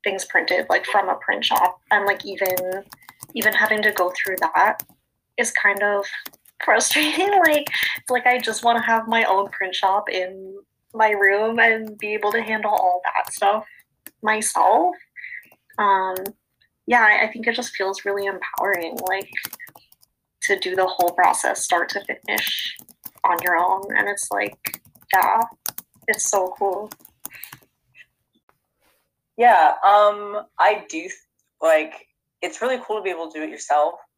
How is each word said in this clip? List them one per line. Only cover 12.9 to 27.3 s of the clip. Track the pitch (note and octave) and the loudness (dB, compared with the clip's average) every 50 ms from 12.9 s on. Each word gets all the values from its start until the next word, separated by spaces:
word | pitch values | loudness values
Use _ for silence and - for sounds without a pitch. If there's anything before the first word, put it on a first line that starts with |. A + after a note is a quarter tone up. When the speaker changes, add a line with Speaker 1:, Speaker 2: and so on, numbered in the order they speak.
| F3+ F3+ - | 2 0 -2
Speaker 1:
that | - - - - - | -2 -2 -2 -4 -4
stuff | - - G#3 G3 G#3 A3 G#3+ - - _ _ _ _ _ _ - _ _ | -4 0 2 2 2 2 -2 -8 -20 _ _ _ _ _ _ -20 _ _
myself. | - A3 G#3+ G#3+ A3 - - E3+ E3+ F#3 G#3+ C#4 E4 F4+ F4+ - - _ _ - - - - - - - _ _ _ _ _ - | -2 -2 -2 0 -2 -2 0 2 4 4 6 4 4 2 -2 -4 -14 _ _ -18 -18 -16 -16 -18 -20 -20 _ _ _ _ _ 0
Um, | G#3+ G3+ G3 F#3+ F#3+ F#3+ F#3 F3+ F#3+ G3+ - _ _ _ _ _ _ _ _ _ _ | 2 2 2 2 2 -2 -4 -6 -8 -8 -10 _ _ _ _ _ _ _ _ _ _
yeah, | - A#3+ A#3+ | 2 4 6
I, | A3+ G#3 G#3 - - | 6 6 6 4 2
I | G#3+ | 0
think | - A#3 A3 | -2 -4 -4
it | A#3 A3+ | -4 -2
just | B3 B3 - - | -2 -6 -8 -6
feels | - F#3+ F#3+ G3 G3 - | -4 -4 -4 -4 -4 -4
really | G3+ G3 G3+ G3 | -4 -4 -4 -4
empowering, | G3 F#3+ F#3 F3+ - - - - G3 G3 F3 E3+ E3 - - F#3 F#3 | -6 -6 -6 -8 -6 -4 -2 0 0 0 -2 -4 -6 -8 -6 -4 -4
like, | F#3+ G3 G3 - - - - - - - - - - - _ _ _ _ _ _ _ _ _ _ _ _ | -4 -4 -6 -8 -12 -10 -10 -10 -14 -14 -20 -20 -20 -20 _ _ _ _ _ _ _ _ _ _ _ _
to | - - G3 F#3+ | -2 -2 -2 -2
do | - F#3 F#3 | -2 -4 0
the | F#3 F#3 | 0 0
whole | F#3 F3+ - F3+ F3 | 0 2 0 0 0
process, | - - F3+ - - - - - - - - | 2 2 2 4 2 2 0 -2 -2 -2 -2
start | - F3+ E3+ E3+ - | 0 0 0 0 -2
to | - G3+ G3 | -6 -8 -8
finish, | - - - _ - - - - - - - - - - - - _ - _ _ - _ - - | -8 -12 -10 _ -6 -4 -2 -2 -4 -4 -6 -6 -8 -10 -12 -18 _ -20 _ _ -20 _ -2 -2
on | - F3 E3 | 0 0 0
your | - F3+ F3+ | 0 0 0
own. | E3 F3 F#3 F#3+ F#3+ F#3+ - - | 2 2 0 0 -2 -4 -4 -2
And | - G3+ G3+ | -2 -2 -2
it's | G3+ G3+ - - | -4 -6 -8 -6
like, | G3+ G3+ G#3 G3+ - _ _ - - - _ - _ _ _ _ | -4 -4 -4 -6 -8 _ _ -14 -14 -14 _ -20 _ _ _ _
yeah, | - F#3+ F3+ - G3+ A3 B3 B3+ - _ _ - - - - _ _ _ _ - | 2 2 2 4 2 0 0 -2 -6 _ _ -10 -10 -10 -20 _ _ _ _ -4
it's | G#3+ - - - | -4 -2 -2 -2
so | - G3 F#3 F#3 F#3 - | 0 0 -2 -2 -4 -4
cool. | G#3 G3 F#3 G3 G#3+ G#3+ - _ _ - _ _ _ - | -2 -2 -2 -4 -8 -12 -16 _ _ -20 _ _ _ -18